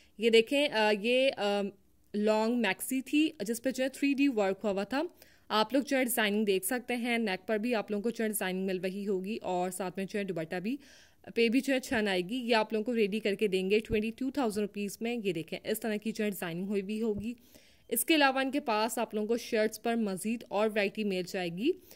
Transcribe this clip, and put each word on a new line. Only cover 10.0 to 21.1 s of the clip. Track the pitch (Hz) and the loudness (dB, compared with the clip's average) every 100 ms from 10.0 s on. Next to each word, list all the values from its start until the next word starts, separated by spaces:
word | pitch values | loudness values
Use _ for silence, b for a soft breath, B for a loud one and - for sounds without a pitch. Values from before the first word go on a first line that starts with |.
| 190 | -6
जो | 214 | -4
है | 196 | -4
दुपट्टा | 165 160 180 | -4 -4 -4
भी | 190 277 B B B B - - | -4 -6 B B B B -6 4
पे | 233 | 4
भी | 254 | 4
जो | 277 | 2
है | 262 | 0
छन | 262 247 208 | 0 0 2
आएगी। | 185 180 254 | 0 -2 -4
ये | 233 | 2
आप | 226 214 | 2 2
लोगों | 220 | 0
को | 214 | 0
रेडी | 226 202 208 | 2 2 2
करके | 214 202 214 | 0 0 2
देंगे | 185 185 208 | 2 2 2
ट्वेंटी | 214 220 220 | 2 0 -2
टू | 220 262 | -4 -4
थाउजेंड | 285 233 208 | -2 -2 -2
रुपीज | 202 202 202 - | -4 -4 -8 -6
में। | 226 240 | -4 -2
ये | 196 | -2
देखें, | 165 160 180 - | -4 -6 -8 -4
इस | 220 | -4
तरह | 226 208 | -2 -2
की | 220 | -4
जो | - | -2
है | 208 | -2
डिजाइनिंग | 185 180 170 196 | -2 -6 -4 -2
हुई | 202 | -2
हुई | 190 214 | -2 -2
होगी। | 226 202 214 240 B B B B - | -2 -2 -4 -10 B B B B -6
इसके | 233 - | -4 2
अलावा | 320 277 262 | 4 4 4
इनके | 262 285 | 0 -2
पास | 285 214 226 - | 0 0 0 -2
आप | 220 214 | -4 -2
लोगों | 214 | 0
को | 240 | -2
शर्ट्स | - 220 220 - | 0 0 0 0
पर | 233 233 | -2 0
मज़ीद | 208 185 214 233 - | 0 -2 -4 -4 -4
और | 196 220 | 0 2
वैरायटी | 208 202 208 | 2 0 0
मिल | 208 | -2